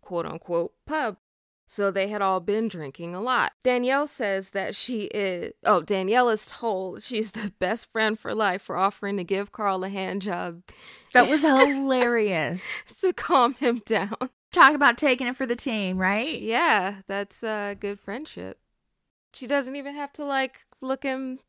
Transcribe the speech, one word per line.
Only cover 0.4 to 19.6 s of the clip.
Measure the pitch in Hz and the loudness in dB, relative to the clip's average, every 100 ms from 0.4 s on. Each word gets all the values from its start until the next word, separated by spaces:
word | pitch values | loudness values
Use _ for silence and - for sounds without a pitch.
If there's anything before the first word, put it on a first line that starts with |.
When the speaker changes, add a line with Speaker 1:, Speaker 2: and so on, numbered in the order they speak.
| - 170 170 _ - | -4 -2 -2 _ -6
Speaker 1:
pub. | 311 254 190 _ _ _ _ _ | -4 -4 -6 _ _ _ _ _
So | - 202 | -2 0
they | 190 190 | 0 -2
had | 208 | 0
all | 196 185 | 0 0
been | 180 208 226 | 0 -2 -2
drinking | 180 151 - 170 180 | -4 -12 -10 -10 -6
a | |
lot. | 233 254 123 _ | -2 0 0 _
Danielle | 254 247 247 269 294 | 0 2 2 0 -2
says | - 220 196 190 | -4 -4 -4 -4
that | 196 190 202 | -6 -6 -6
she | - 240 202 | -4 -4 -4
is, | - 196 180 175 - - | -4 -2 -2 -8 -4 4
oh, | 196 | 4
Danielle | 165 196 190 233 247 | 4 -2 2 4 4
is | 214 - | 2 -4
told | - 233 190 190 190 | -6 -4 -2 -4 -8
she's | - 254 220 | -6 -4 -4
the | 220 208 - | -4 -8 -4
best | 180 226 - | -4 -2 -6
friend | 220 220 220 | 0 0 0
for | - 208 | -4 0
life | 214 185 | 0 0
for | - 180 | -4 0
offering | 190 - 202 202 | 0 0 -4 -4
to | |
give | 175 196 202 | -2 -2 -2
Carl | - 208 190 | -2 0 0
a | 185 | -2
hand | 196 190 196 | -4 -4 -4
job. | 196 175 180 170 - - - - _ | -4 -4 -6 -10 -18 -20 -20 -20 _
Speaker 2:
That | 247 220 | 6 6
was | 294 | 6
Speaker 1:
<laughs> | |
Speaker 2:
hilarious. | 302 262 262 269 269 254 240 240 208 175 139 175 - - - - | 6 8 6 4 0 2 2 2 2 0 0 -2 -6 -8 -12 -2
Speaker 1:
To | 381 | -2
calm | - - 320 247 269 | -2 2 4 4 2
him | 254 240 - | 0 0 0
down. | 220 190 202 254 _ _ | -2 -2 -6 -8 _ _
Speaker 2:
Talk | - 277 294 | 8 8 8
about | 277 240 | 4 4
taking | 302 254 254 | 2 2 -2
it | 262 | -4
for | 262 | -4
the | 240 | -2
team, | - 220 190 185 | -2 -2 -2 0
right? | 185 202 262 311 | 0 0 -2 -6
Speaker 1:
Yeah, | 214 233 339 220 185 202 - | -2 0 2 2 0 -6 -8
that's, | 196 202 - | -8 -6 -8
uh, | 226 214 202 202 | -6 -6 -6 -8
good | 202 202 | -8 -8
friendship. | - 214 302 - 180 - _ _ _ _ _ _ _ | -10 -10 -10 -12 -14 -14 _ _ _ _ _ _ _
She | - 247 | -16 -4
doesn't | 277 | -2